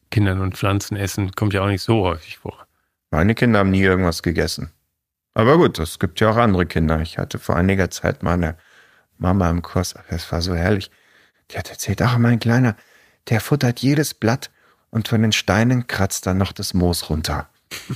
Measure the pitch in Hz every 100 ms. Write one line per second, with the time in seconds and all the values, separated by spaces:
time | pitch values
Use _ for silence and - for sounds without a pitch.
0 | - 110 101 92 95 - 101 98 - 101
1 | 98 - 95 - 107 98 101 98 - 113
2 | 92 80 - - - - - _ _ _
3 | - 76 95 113 123 104 98 95 95 92
4 | 87 - 87 85 80 - - _ _ _
5 | _ _ _ - 113 165 139 - 80 -
6 | 92 - 110 110 117 90 87 82 78 80
7 | 85 - - - - - 92 98 85 -
8 | 90 - - 87 80 85 _ _ _ _
9 | _ - 92 98 87 85 - - 90 -
10 | - 82 - 85 87 85 92 101 - _
11 | _ _ _ _ - - - - - 95
12 | 120 120 117 117 113 120 127 104 _ _
13 | _ _ - 110 - 143 123 117 127 147
14 | 147 - 107 127 - _ _ _ _ 113
15 | 104 110 110 - - 98 120 123 120 -
16 | 98 - 98 95 95 - 101 92 87 85
17 | - 78 - 73 - _ - - -